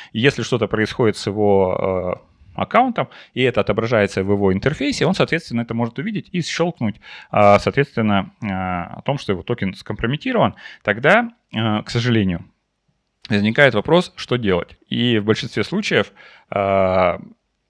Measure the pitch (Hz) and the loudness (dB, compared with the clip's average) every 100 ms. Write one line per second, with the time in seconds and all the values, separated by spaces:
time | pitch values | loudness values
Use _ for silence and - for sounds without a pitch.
0 | - 117 135 - 113 120 107 110 107 - | -10 0 2 2 -2 0 0 0 -2 2
1 | 117 98 - 101 104 98 92 92 - 92 | 0 0 -4 0 2 4 2 0 -2 -2
2 | 90 - _ _ - - - 214 262 226 | -4 -8 _ _ -14 -8 0 2 2 0
3 | 131 - - - 127 113 101 104 113 117 | -6 -8 -12 -2 0 2 0 0 0 2
4 | 101 - 95 101 98 95 131 156 285 - | 2 0 0 2 2 2 0 -2 -4 0
5 | 143 190 233 - - 117 117 117 117 113 | 0 0 0 -2 -4 -6 -4 -4 -4 -6
6 | 185 208 - 180 151 - 170 - 113 - | -8 -8 -6 -6 -4 -2 -4 -2 -4 -6
7 | - - - 107 104 101 - 98 143 - | -14 -20 -4 4 6 6 4 0 -2 0
8 | 107 101 - - 107 92 92 87 85 - | 0 0 -2 -8 -6 -4 -4 -4 -6 -10
9 | - 139 - 92 82 120 95 - - 107 | -6 -6 -4 -6 -4 -4 -4 -6 -10 -6
10 | - 147 262 240 120 - - - - 104 | -4 -4 -2 0 0 -2 -18 -10 -4 0
11 | 147 214 233 - _ 110 113 107 110 120 | 2 2 0 -10 _ -4 -2 -2 -2 -2
12 | 120 113 98 85 - _ _ _ _ _ | 0 2 2 -2 -8 _ _ _ _ _
13 | _ _ - 104 104 113 139 107 101 165 | _ _ -2 0 2 4 4 4 2 2
14 | 175 - - 127 107 90 - - - 120 | 0 -8 -4 -2 0 0 -2 -12 -8 -2
15 | 120 113 104 107 123 - 104 190 214 143 | 0 0 0 -2 -2 -4 -4 -2 0 0
16 | 101 _ - - - 101 98 98 95 92 | -2 _ -20 -20 -8 -2 0 2 2 2
17 | 90 92 - - _ _ _ | 2 0 -10 -20 _ _ _